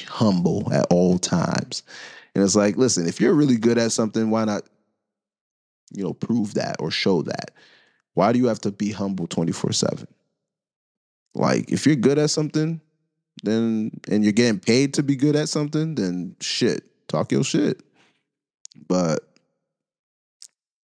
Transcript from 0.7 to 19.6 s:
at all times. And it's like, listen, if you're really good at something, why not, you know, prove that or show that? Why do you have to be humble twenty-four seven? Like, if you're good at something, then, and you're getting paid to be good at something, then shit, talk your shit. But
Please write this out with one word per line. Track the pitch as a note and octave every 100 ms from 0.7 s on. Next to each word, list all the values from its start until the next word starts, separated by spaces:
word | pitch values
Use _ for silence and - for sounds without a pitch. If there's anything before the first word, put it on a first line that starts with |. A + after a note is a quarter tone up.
at | C#2+ -
all | F2 F2+ F2+
times. | - F2+ - - - - - - - - - F#2+
And |
it's | G2 G#2
like, | G#2 A2
listen, | B2+ F2+ E2+
if | -
you're | D3+
really | D3+ D3 A#2
good | A#2 A#2
at | A#2
something, | A2+ A2 A2 A2
why | A2
not, | G#2+ G2+ - _ _ _ _ _ _ _ _ _ _ _ _
you | -
know, | F#2
prove | - - A#2 G#2 -
that | - -
or | D#2+
show | - G2 F2
that? | - - - _ - _ _ _ _ -
Why | G2+
do | B2
you | B2
have | G#2+
to | G#2
be | G2+ G#2
humble | G2 G2 F#2+ E2+
twenty-four | - E2 - -
seven? | - - - - _ _ _ _ _ _ _ _ _ _ _ _
Like, | - - B1 -
if | - C3+
you're | D3+
good | A#2 D3
at | D#3
something, | - D3+ D#3 D#3 E3 - _ _ _ _ -
then, | G#2 A2+ A#2 A2 A2 - -
and | G#2 G#2+
you're |
getting | G#2 A#2+ G2+
paid | - B2 C#3 C#3
to |
be | C#3 C3+
good | D3 D3
at | D#3
something, | D#3 D3 D3+ D#3+ C#3
then | F#2+ F2+ F2 -
shit, | - - A#2 - - _ -
talk | D2+ -
your | C3+ C#3
shit. | - D4+ - _ _ _ _ _ _ _ _ _ - D#2
But | F2+ E2+ D2+ - _ _ _